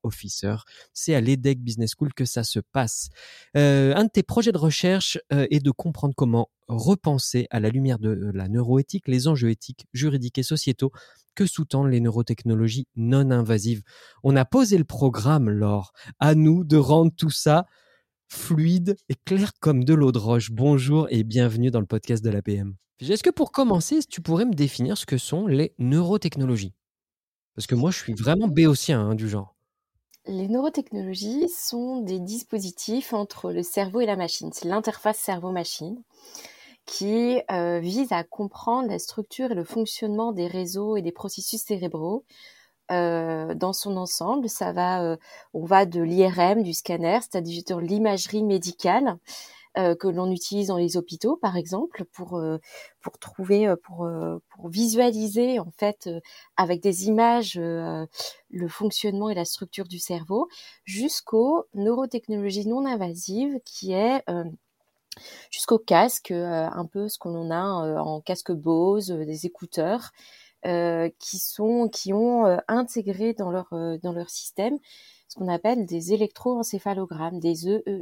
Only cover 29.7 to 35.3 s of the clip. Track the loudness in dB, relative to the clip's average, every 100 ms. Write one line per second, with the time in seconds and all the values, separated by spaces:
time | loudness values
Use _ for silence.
29.7 | _ _ _ _ _ -10 -6 -2 -2 -2
30.7 | -4 -6 -6 -8 -8 -6 -2 -2 -4 -8
31.7 | -6 -6 -6 -4 -6 -6 -8 -6 -6 -6
32.7 | -10 -6 -6 -4 -4 -6 -8 -8 -6 -4
33.7 | -2 -2 0 0 0 -4 -6 -8 -8 -4
34.7 | -2 -2 -2 -2 -2 -4